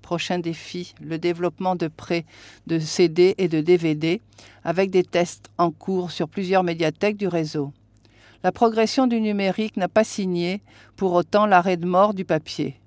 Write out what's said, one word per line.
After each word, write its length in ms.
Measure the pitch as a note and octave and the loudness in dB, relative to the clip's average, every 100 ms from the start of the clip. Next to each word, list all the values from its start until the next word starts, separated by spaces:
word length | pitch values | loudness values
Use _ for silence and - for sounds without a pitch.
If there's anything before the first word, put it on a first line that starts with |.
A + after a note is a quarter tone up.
Prochain 340 | - F3 - F3+ | -6 -6 -4 -4
défi, 560 | E3+ E3 - F3 F3 - | -4 -8 -10 -12 -12 -16
le 160 | D3+ D#3+ | -10 -4
développement 580 | E3+ E3+ F3 - F#3 F3+ | -2 -2 -4 -2 -4 -2
de 120 | D#3+ | -4
prêts 360 | - - E3+ D#3+ - - - - | -6 -4 -4 -4 -20 -20 -20 -4
de 100 | E3 | -4
C 320 | D#3 - F3 | -2 2 2
D 240 | D#3+ F3+ F#3+ | 6 2 4
et 80 | F#3 | 0
de 140 | D#3 | 0
D 160 | D#3 F3+ | 2 2
V 180 | E3 D3+ | 2 -2
D, 260 | D#3+ G3 _ - - - | -2 -4 _ -20 -20 -12
avec 280 | - E3+ G3 | -4 -2 2
des 120 | F#3 | 2
tests 460 | F3 E3+ F3 - - - | 0 0 -2 -4 -18 -2
en 140 | F3 | -2
cours 400 | D#3 - F#3+ F3+ | -2 -4 -4 -4
sur 180 | - D#3+ | -6 -6
plusieurs 320 | - F#3 F#3+ | -4 0 2
médiathèques 560 | F3 E3 D#3+ D#3 G#3 G#3 | 2 0 -2 0 -2 -2
du 100 | G3+ | -2
réseau. 460 | F3 D#3 D#3 C#3+ - _ _ _ _ _ _ | -2 -2 -4 -6 -10 _ _ _ _ _ _
La 80 | F#3 | -4
progression 560 | - A#3 A3 A3 - C4 | 2 2 2 0 2 2
du 140 | A#3 | 2
numérique 540 | G#3+ G#3 G3 F3+ A3 - | 0 0 -2 -2 -4 -4
n'a 120 | F3 | 0
pas 160 | - | 2
signé, 580 | A3 - F#3 F3 F3 G3 _ - - - | 0 -2 -2 -2 -2 -4 _ -20 -20 -4
pour 160 | F#3+ | 2
autant, 340 | F3 E3+ G#3 G#3+ | 2 2 2 6
l'arrêt 300 | F#3 F3+ F3+ | 4 4 -2
de 100 | F3 | 0
mort 260 | F3+ G#3 | 4 2
du 100 | G3 | 2
papier. 560 | F#3 D#3+ - - D3 - | -2 -2 -2 -8 -8 -8